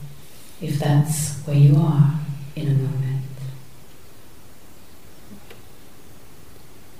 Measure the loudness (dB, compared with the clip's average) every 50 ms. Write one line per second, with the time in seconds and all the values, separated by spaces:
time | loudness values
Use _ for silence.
0 | -10 -10 -12 -12 -12 -14 -14 -12 -12 -12 -10 -8 -4 -2 -2 2 4 6 6 6
1 | 6 4 2 0 -2 -2 -4 -6 -2 4 8 10 10 10 10 8 6 6 8 8
2 | 6 6 4 2 -2 -4 -6 -6 -8 -8 -6 -2 0 2 2 2 2 2 0 0
3 | 0 0 -2 -2 -4 -6 -8 -8 -8 -8 -10 -10 -12 -12 -14 -14 -14 -14 -14 -14
4 | -14 -14 -14 -14 -14 -14 -14 -14 -14 -14 -14 -14 -14 -14 -14 -14 -14 -14 -14 -14
5 | -14 -14 -14 -14 -12 -12 -12 -14 -14 -14 -14 -14 -14 -14 -14 -14 -14 -14 -14 -14
6 | -14 -14 -14 -14 -14 -14 -14 -14 -14 -14 -14 -14 -14 -14 -14 -14 -14 -14 -14